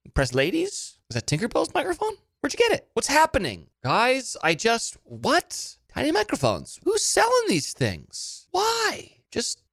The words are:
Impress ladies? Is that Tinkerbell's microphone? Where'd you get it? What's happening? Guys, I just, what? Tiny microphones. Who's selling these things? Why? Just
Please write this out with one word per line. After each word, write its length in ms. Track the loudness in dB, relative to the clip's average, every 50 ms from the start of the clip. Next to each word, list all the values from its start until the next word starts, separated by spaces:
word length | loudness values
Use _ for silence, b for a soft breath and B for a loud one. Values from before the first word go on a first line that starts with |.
| -20
Impress 280 | -4 -2 0 0 2 2
ladies? 640 | 2 2 2 0 -2 -2 -4 -6 -8 -12 -14 -16 _ _ -8
Is 40 | -6
that 120 | -6 -2
Tinkerbell's 480 | -2 -2 -2 0 0 0 0 -2 0 -2
microphone? 420 | -2 -2 -2 -2 -2 -2 -4 -4 -8 _ _ _ _
Where'd 140 | -6 -2 2
you 40 | 2
get 140 | 4 4
it? 160 | 2 0 -4 _ _
What's 140 | -2 0 4
happening? 600 | 4 4 4 4 2 0 -2 -2 -4 -8 -12 _ _ _ -2
Guys, 520 | 0 2 4 4 2 2 0 -4 -8 -6 0
I 120 | 0 0 2
just, 420 | 2 2 2 2 2 -2 -6 -10 -14 _
what? 720 | -18 -10 -4 0 2 2 2 0 -2 -8 -10 -10 -12 -14 _ _ _
Tiny 220 | -4 -2 0 0
microphones. 720 | 0 0 0 -2 -2 0 0 0 0 -2 -6 -12 -16 -4 -2
Who's 200 | 0 0 0 0
selling 440 | 0 2 2 4 4 4 2 2 2
these 240 | 0 0 0 -4 -4
things? 720 | -2 -2 -2 -2 -4 -10 -14 -14 -12 -12 -12 -14 -16 -10 _
Why? 680 | -2 0 0 2 0 0 0 -2 -2 -4 -10 -18 _ _ _ _
Just 300 | -6 -4 -4 -4 -6 -8 _ _